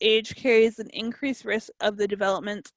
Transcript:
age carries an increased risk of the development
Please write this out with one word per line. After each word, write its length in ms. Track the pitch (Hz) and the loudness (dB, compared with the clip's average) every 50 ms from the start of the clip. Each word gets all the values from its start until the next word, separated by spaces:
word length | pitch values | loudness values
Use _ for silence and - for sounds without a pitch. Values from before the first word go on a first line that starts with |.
age 340 | - 220 220 220 220 - - | 2 2 4 2 2 -2 -8
carries 460 | - - 269 233 220 226 233 214 - | -4 0 4 6 6 6 4 2 -2
an 100 | 220 247 - | -10 -12 -10
increased 520 | - 220 233 233 - - 277 254 - - | -10 -8 -8 -8 -6 -6 -6 -6 -6 -4
risk 240 | 226 208 220 - - - - | -4 -4 -4 -4 -8 -8 -4
of 160 | - 208 214 | -2 -2 0
the 120 | 202 208 202 | 0 -2 -2
development 640 | 208 196 202 196 190 175 165 208 208 202 - - - | -2 0 0 0 0 -2 -4 -6 -8 -10 -12 -16 -12